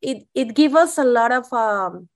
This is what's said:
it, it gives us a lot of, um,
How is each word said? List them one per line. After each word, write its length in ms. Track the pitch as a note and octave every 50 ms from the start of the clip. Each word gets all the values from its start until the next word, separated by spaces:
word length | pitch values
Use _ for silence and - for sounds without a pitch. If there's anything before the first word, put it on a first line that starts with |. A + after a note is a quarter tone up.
it, 240 | - C4 B3+ G#3 - _ _
it 200 | C4 C4 A3+ A3
gives 200 | D4 D4+ D4 C#4
us 240 | D#4+ F4 E4+ - D4+
a 60 | C4+
lot 260 | B3 A#3+ A#3 A#3 A#3
of, 220 | B3 B3+ B3 -
um, 560 | B3+ A#3 A3 G#3+ G#3 G3 F#3+ F3 F3 F3+ F3 _ _